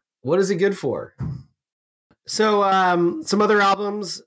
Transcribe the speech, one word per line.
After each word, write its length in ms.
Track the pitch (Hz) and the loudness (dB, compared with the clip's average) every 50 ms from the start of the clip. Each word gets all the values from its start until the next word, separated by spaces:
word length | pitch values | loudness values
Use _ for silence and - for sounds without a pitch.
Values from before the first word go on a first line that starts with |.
| _ _ _ _ | _ _ _ _
What 180 | - 123 156 185 | -4 -2 0 0
is 120 | 196 180 | 2 0
it 40 | 202 | 0
good 220 | 165 190 202 196 185 | 0 0 -2 -2 -2
for? 380 | - 135 107 78 57 - _ - - - - - - _ _ _ _ _ _ _ _ _ _ _ _ _ _ _ _ - | -4 -6 -6 -6 -8 -12 _ -10 -10 -8 -8 -10 -14 _ _ _ _ _ _ _ _ _ _ _ _ _ _ _ _ -8
So, 360 | - - 214 220 208 202 202 | -2 0 2 2 2 2 2
um, 600 | 196 190 190 185 180 180 175 175 170 175 160 156 | 2 2 2 2 2 2 2 2 0 0 -4 -6
some 180 | - - 202 | -2 0 0
other 180 | 214 202 214 208 | 2 4 4 4
albums. 600 | 202 196 196 196 208 202 202 208 208 170 - - - | 4 2 2 0 -2 -6 -6 -6 -8 -10 -12 -14 -14